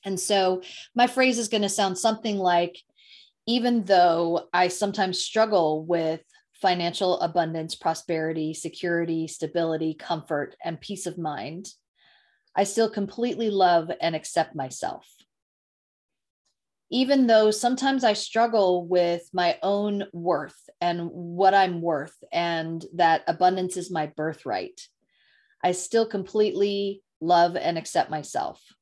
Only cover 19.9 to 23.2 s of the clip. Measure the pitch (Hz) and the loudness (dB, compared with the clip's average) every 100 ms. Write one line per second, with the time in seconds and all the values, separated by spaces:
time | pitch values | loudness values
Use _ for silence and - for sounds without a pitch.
19.9 | 202 - 170 170 151 156 - - - 175 | -4 -6 -6 -2 -2 -2 -14 -20 -4 -2
20.9 | 175 170 - 175 175 190 196 190 175 170 | -2 -6 -10 -10 2 4 6 4 0 -2
21.9 | 151 151 _ - 170 170 165 160 165 - | -2 -4 _ -6 -2 -2 -2 -4 -8 -10
22.9 | 170 170 165 | 2 4 4